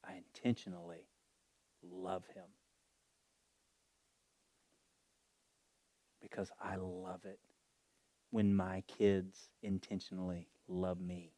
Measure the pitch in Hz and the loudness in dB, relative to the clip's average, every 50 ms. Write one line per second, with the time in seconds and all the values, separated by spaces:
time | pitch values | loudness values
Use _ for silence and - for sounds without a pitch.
0 | - - - 90 - - _ - - 123 120 - - 98 90 87 85 85 85 82 | -14 -14 -14 -14 -16 -18 _ 0 2 2 2 2 0 -10 -10 -10 -10 -12 -12 -14
1 | - _ _ _ _ _ _ _ _ _ _ _ _ _ _ _ - 87 90 92 | -16 _ _ _ _ _ _ _ _ _ _ _ _ _ _ _ -18 -14 -10 -6
2 | 92 90 95 92 87 - - - 90 92 - _ _ _ _ _ _ _ _ _ | -2 -2 -2 -2 -4 -8 -16 -16 -18 -18 -20 _ _ _ _ _ _ _ _ _
3 | _ _ _ _ _ _ _ _ _ _ _ _ _ _ _ _ _ _ _ _ | _ _ _ _ _ _ _ _ _ _ _ _ _ _ _ _ _ _ _ _
4 | _ _ _ _ _ _ _ _ _ _ _ _ _ _ _ _ _ _ _ _ | _ _ _ _ _ _ _ _ _ _ _ _ _ _ _ _ _ _ _ _
5 | _ _ _ _ _ _ _ _ _ _ _ _ _ _ _ _ _ _ _ _ | _ _ _ _ _ _ _ _ _ _ _ _ _ _ _ _ _ _ _ _
6 | _ _ _ _ - 101 - - 98 - - - 98 98 98 92 92 90 90 90 | _ _ _ _ -16 -8 -4 -4 -4 -4 -4 -8 -6 -4 -4 -4 -4 -4 -6 -6
7 | 92 92 92 - - 98 - - _ _ _ _ _ _ _ _ _ _ _ _ | -6 -8 -8 -8 -10 -12 -14 -14 _ _ _ _ _ _ _ _ _ _ _ _
8 | _ _ _ _ _ _ - 113 104 101 98 98 92 92 92 95 - - - - | _ _ _ _ _ _ 4 6 8 8 8 6 4 2 -2 -4 -6 -8 2 6
9 | 104 101 98 95 92 95 - - - - _ _ - 104 98 92 - - 104 95 | 8 8 8 8 2 -2 -8 -18 -20 -20 _ _ -2 0 0 0 0 -2 -4 -4
10 | - - 92 92 92 90 90 87 85 - _ _ _ - 92 90 92 90 90 90 | -4 -6 -6 -4 -2 -2 -4 -4 -8 -12 _ _ _ -4 -2 0 2 2 0 0
11 | 92 90 90 87 87 82 - | -2 -4 -6 -6 -10 -14 -20